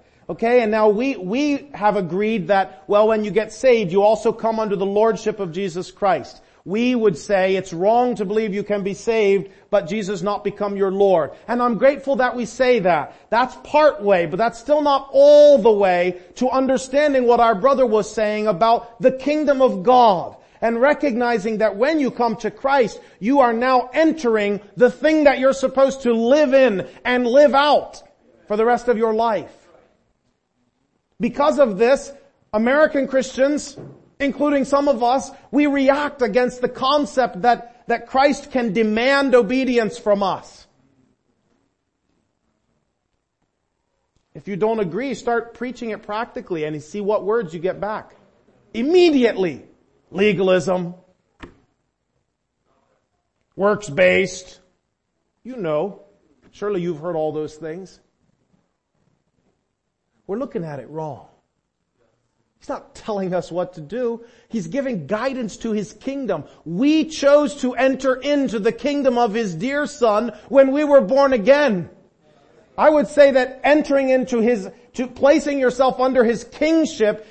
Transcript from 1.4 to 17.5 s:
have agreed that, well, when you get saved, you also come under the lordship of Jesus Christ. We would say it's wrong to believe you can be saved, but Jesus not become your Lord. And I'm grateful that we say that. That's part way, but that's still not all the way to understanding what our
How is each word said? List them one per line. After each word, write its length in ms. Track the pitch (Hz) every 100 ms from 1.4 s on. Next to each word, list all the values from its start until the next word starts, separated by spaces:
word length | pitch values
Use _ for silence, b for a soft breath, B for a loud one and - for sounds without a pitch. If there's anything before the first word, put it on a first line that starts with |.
| 294 285 -
have 220 | 165 208 202
agreed 500 | 180 175 214 226 165
that, 360 | 196 185 - -
well, 220 | 208 214
when 160 | 220
you 80 | 214
get 200 | 185 214
saved, 380 | - 262 233 196
you 120 | 190
also 300 | 202 214 226
come 280 | 220 220 220
under 160 | 220 196
the 100 | 196
lordship 540 | 202 226 185 214 208
of 100 | 190
Jesus 400 | 156 196 165 175
Christ. 500 | - 196 165 113 - b b -
We 280 | 202 247
would 240 | 247 220 160
say 380 | - 196 190 190
it's 180 | 185
wrong 400 | 165 190 233 247
to 100 | 214
believe 300 | 196 214 220
you 80 | 196
can 200 | 196 208
be 120 | 190
saved, 560 | 196 - 226 202 196 196 b b
but 180 | 202 170
Jesus 360 | 214 185 202
not 220 | 190 202
become 340 | 202 196 208 202
your 120 | 190
Lord. 420 | 190 202 180 139 B B
And 140 | 240
I'm 160 | 240 214
grateful 400 | 262 294 - 262
that 200 | 247 240
we 100 | 233
say 320 | - 254 247
that. 360 | 185 160 131 B B
That's 260 | 220 247 - -
part 340 | 294 302 -
way, 220 | 202 190
but 140 | 170 180
that's 200 | 233 -
still 220 | - 294
not 300 | 294 277 277
all 460 | 269 285 294 294 277
the 120 | 214
way 520 | 208 196 180 180 180 B -
to 120 | 247
understanding 760 | 262 262 262 - 277 302 269 240
what 120 | 233
our 160 | 233